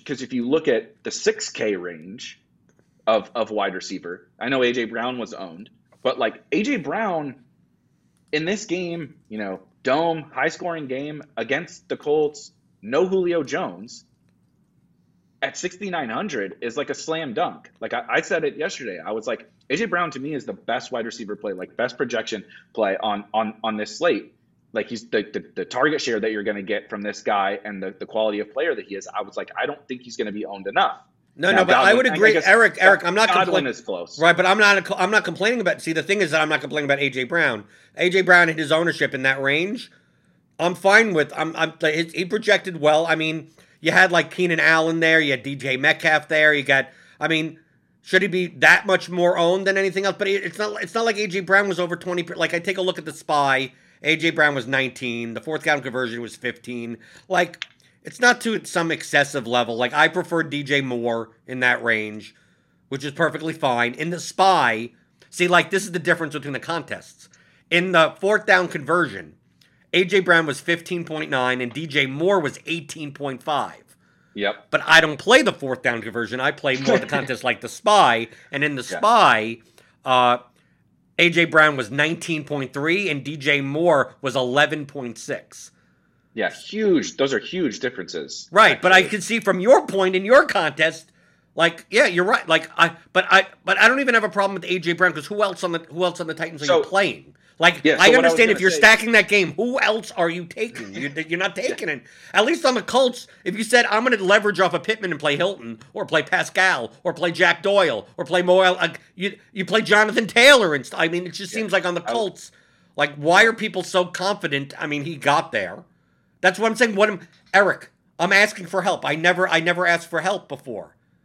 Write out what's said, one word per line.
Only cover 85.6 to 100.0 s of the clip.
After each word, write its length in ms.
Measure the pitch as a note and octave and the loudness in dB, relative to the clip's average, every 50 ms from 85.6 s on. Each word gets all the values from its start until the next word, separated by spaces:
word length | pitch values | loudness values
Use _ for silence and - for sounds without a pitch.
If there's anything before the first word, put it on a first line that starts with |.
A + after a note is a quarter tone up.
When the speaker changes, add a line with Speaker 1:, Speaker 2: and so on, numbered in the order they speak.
| - - _ _ _ _ _ _ _ _ _ _ _ _ _ | -20 -20 _ _ _ _ _ _ _ _ _ _ _ _ _
Speaker 1:
Yeah, 160 | A2+ G2 F2 | -4 -4 -4
huge. 640 | - - - - G3 G#3+ A3 G3+ F3 C#3 F#2+ F2+ - - | -4 -8 -12 -10 -6 -2 2 2 2 2 2 -2 -2 -2
Those 160 | C3+ C#3 C3+ | -2 0 -2
are 60 | G#2 | -4
huge 400 | - - E3+ F#3 E3+ B2+ G2+ - | -6 -6 -6 -4 -4 -4 -4 -4
differences, 680 | B2+ B2 - G2+ F2 - - E2 C#2+ - - - - - | -6 -6 -6 -8 -10 -10 -10 -10 -10 -10 -14 -16 -14 -2
Speaker 2:
Right, 280 | E3 G3+ A3 F#3 C3+ - | 2 4 4 4 4 2
but 120 | - F3+ F#3+ | 4 4 6
I 40 | F#3 | 6
Speaker 1:
actually. 100 | F#3+ - | 4 4
Speaker 2:
can 120 | G#3 G3+ | -2 -6
see 180 | E3+ - A3+ A3+ | -4 -4 -4 -2
from 200 | - G3+ F#3 F#3 | 0 -2 -2 2
your 280 | F3+ A#3 C#4 G#4+ - - | 4 6 6 6 4 2
point 280 | G#3 G3 F#3+ F#3 F#3+ | -2 -2 0 0 0
in 80 | F#3 G3 | -2 2
your 220 | G#3 B3+ D4 E4+ | 4 4 4 4
contest, 640 | C#4 - G3+ E3 D3+ C#3 - D#3 D#3+ D#3+ - - _ _ _ _ _ _ _ _ _ _ | 4 0 -2 -2 -2 0 0 0 0 0 -4 -12 _ _ _ _ _ _ _ _ _ _
like, 320 | - E3 E3+ E3+ - - _ | 0 0 0 0 -4 -8 _
yeah, 160 | F#3 A3+ D4 | 2 2 2
you're 180 | G#3+ F3 F3 F3+ | 4 2 2 2
right. 240 | G3+ A#3+ - - D#3+ | 2 2 0 2 2
Like, 220 | D#3+ E3 D#3+ - - - | 0 0 0 -2 0 2
I, 180 | E3+ E3 - - _ _ - | 2 2 0 -4 _ _ 0
but 120 | F3+ - - | 0 2 6
I, 180 | - F#3+ F#3+ - - _ _ | 4 4 4 2 -4 _ _
but 140 | F#3 F#3+ G3 | -2 2 4
I 80 | G#3 A3+ | 4 4
don't 120 | B3+ C#4 | 4 4
even 140 | C#4 B3+ A#3 | 2 2 2
have 100 | A3+ G#3 | 2 2
a 60 | G3 | 0
problem 240 | - G#3 G3 G3 G3 | 0 0 -2 0 -2
with 100 | F3+ - | -6 -6
A 140 | F3 F3+ F#3 | -4 -4 -2
J 140 | D#3 E3+ E3+ | -2 -2 0
Brown 180 | E3+ F#3 F3+ | 2 2 0
'cause 140 | D3+ D#3+ D3 | 0 -2 -8
who 160 | - G#3 G#3 | -8 -4 -2
else 220 | G#3 G3 F3+ - - | -2 -2 -2 -4 -6
on 80 | F3 | -4
the, 80 | E3+ E3 | -4 -6
who 240 | - - D3 E3+ F#3 | -8 -10 -6 -4 -2
else 160 | F3 E3+ - | -2 -2 -4
on 60 | E3+ D#3+ | -8 -10
the 80 | D#3 | -8
Titans 260 | D#3 E3 E3 E3 C#3+ | -8 -8 -10 -8 -4
are 40 | D3 | 0
Speaker 1:
So, 120 | D#3 F3 D#3+ | 2 2 2
Speaker 2:
you 60 | - | 2
playing? 520 | - F#3 G3 G3+ D3+ G2 D2 - - _ _ _ _ _ - | 2 2 0 0 0 -2 -6 -14 -20 _ _ _ _ _ 2
Like, 240 | D#3+ F3+ E3+ - - | 4 4 4 4 4
Speaker 1:
yeah, 140 | D#3 C#3+ D3+ | 2 4 6
so 60 | F#3 | 6
Speaker 2:
I 20 | |
Speaker 1:
what 80 | A#3+ B3 | 8 8
I 40 | B3+ | 8
was 0 | |
Speaker 2:
understand 340 | - - - B3 A3+ A3 | 6 4 4 4 4 4
if 40 | G3 - | 2 2
Speaker 1:
gonna 40 | |
Speaker 2:
you're 100 | F3+ F#3 | 2 2
Speaker 1:
say 60 | E3+ D3+ | 4 6
Speaker 2:
stacking 340 | A3 A3 A3+ G#3+ G#3+ A3+ A3+ | 6 6 6 6 4 4 4
that 140 | G#3+ F#3+ - | 4 4 4
game, 260 | G#3 G3+ F#3 D#3 C#3 | 2 2 2 0 -2
who 280 | - A3+ B3 C4 - | -2 -4 -2 -2 0
else 300 | - G#3+ G#3+ A3+ | 0 0 0 -2